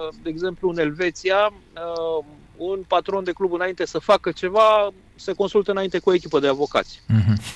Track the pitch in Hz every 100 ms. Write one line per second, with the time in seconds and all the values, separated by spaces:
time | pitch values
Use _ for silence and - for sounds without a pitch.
0 | 160 151 165 160 185 175 185 170 151 151
1 | 180 - 185 196 208 202 - 165 170 170
2 | 165 160 147 151 - - 175 196 185 180
3 | 160 196 185 170 190 170 185 185 170 165
4 | - 196 - 160 185 202 220 214 202 190
5 | - - - 175 196 214 196 196 190 180
6 | 196 180 160 151 139 135 143 113 95 -
7 | - 113 98 107 -